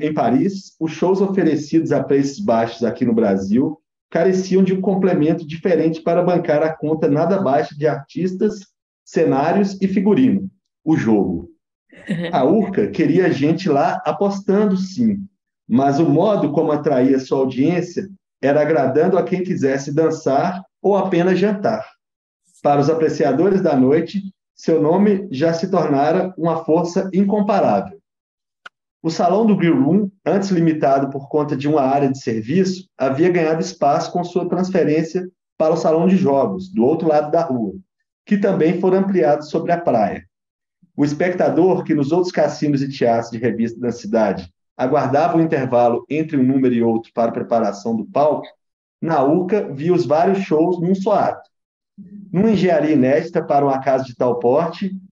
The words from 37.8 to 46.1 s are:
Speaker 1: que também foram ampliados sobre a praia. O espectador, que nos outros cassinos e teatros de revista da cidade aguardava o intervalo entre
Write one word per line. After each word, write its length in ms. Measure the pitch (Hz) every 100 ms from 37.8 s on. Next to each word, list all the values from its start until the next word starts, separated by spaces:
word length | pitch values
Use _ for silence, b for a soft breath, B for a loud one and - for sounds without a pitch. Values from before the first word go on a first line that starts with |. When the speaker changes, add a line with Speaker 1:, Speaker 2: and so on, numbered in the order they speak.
| - _ _ _ -
Speaker 1:
que 120 | 202
também 420 | 202 160 156 -
foram 200 | 185 190
ampliados 500 | 190 180 151 147 -
sobre 220 | 165 160
a 80 | 170
praia. 460 | 151 120 98 80 - _ _ _ _ _ _ -
O 100 | 147
espectador, 800 | 147 180 180 151 135 185 175
que 100 | -
nos 180 | 151 139
outros 200 | 175 180
cassinos 500 | - 147 - 151 139
e 80 | 135
teatros 420 | - 123 117 -
de 60 | 113
revista 420 | 120 107 113 -
da 120 | 120
cidade 580 | - 101 110 104 87 85 _ _ -
aguardava 600 | 131 147 131 139 170 165
o 40 |
intervalo 640 | 160 147 123 120 120 117
entre 280 | -